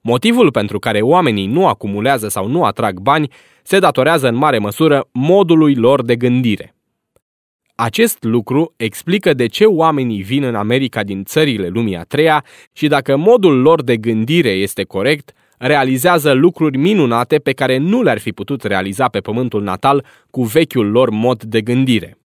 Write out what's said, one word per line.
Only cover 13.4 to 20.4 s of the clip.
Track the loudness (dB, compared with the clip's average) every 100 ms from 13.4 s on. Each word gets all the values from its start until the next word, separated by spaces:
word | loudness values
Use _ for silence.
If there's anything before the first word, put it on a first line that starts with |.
| 4 4
lor | 4 2
de | 2 -2
gândire | -2 -4 0 0 0
este | 0 -4 -6
corect, | -6 -4 -2 -2 -6 _ _ _
realizează | 0 0 2 0 2 2 2
lucruri | 4 2 2 -2 0
minunate | 0 2 2 0 0 -2
pe | -2
care | -2 -2 0
nu | 0 0
le-ar | 0 0
fi | -4
putut | -10 -8 -6
realiza | -4 -4 -4 -2 -2
pe | -2
pământul | -6 -4 -2 -4
natal | -4 -2 0 0 -4 _ _
cu | -6